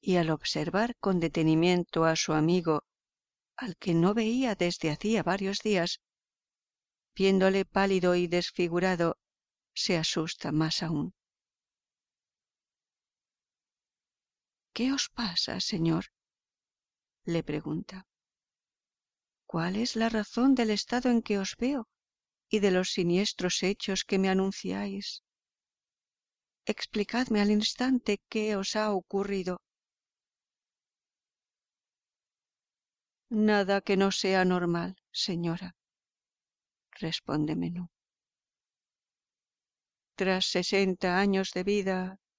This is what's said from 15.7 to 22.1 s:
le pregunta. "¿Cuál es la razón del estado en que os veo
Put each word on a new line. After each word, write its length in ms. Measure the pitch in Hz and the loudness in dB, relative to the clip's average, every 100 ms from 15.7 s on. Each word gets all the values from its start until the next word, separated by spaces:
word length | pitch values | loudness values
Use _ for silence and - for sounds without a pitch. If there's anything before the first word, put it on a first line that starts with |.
| 190 165 160 190 _ _ _ _ _ _ _ _ _ _ _ - | 0 0 0 -2 _ _ _ _ _ _ _ _ _ _ _ -4
le 180 | 170 | -4
pregunta. 640 | - 151 151 156 185 190 - _ _ _ _ _ _ _ _ _ _ _ _ _ _ | -2 -6 -4 -6 -8 -16 -20 _ _ _ _ _ _ _ _ _ _ _ _ _ _
"¿Cuál 300 | 165 165 196 | -4 -2 -2
es 220 | 240 226 | -4 -2
la 100 | 226 | -2
razón 480 | 226 208 - 262 254 | -2 -4 0 4 4
del 140 | 226 | 2
estado 400 | 208 - 240 254 | 0 -2 -2 2
en 120 | 233 | 0
que 160 | - 202 | 2 -2
os 200 | 190 - | -2 -4
veo 320 | 240 285 220 _ _ | -4 -4 -8 _ _